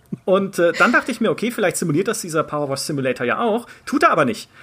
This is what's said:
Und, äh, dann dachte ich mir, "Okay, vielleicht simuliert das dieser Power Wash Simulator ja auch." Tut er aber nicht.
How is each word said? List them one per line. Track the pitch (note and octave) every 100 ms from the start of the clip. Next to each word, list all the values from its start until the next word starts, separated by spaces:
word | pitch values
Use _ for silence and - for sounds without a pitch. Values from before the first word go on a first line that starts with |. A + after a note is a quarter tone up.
| _ -
Und, | - F#3+ G3 G3
äh, | E3+
dann | D#3+ F#3
dachte | D4 C#4
ich | A#3
mir, | G#3+
"Okay, | - A3
vielleicht | - F#3 -
simuliert | F3 D3+ G3
das | -
dieser | F3+ D#3
Power | - D3 C#3+
Wash | C3+
Simulator | - C#3+ C3 B2+ B2
ja | A2
auch." | A#3 A3 A#3 -
Tut | - C#4+
er | E4
aber | A3
nicht. | C3+ G#2 - -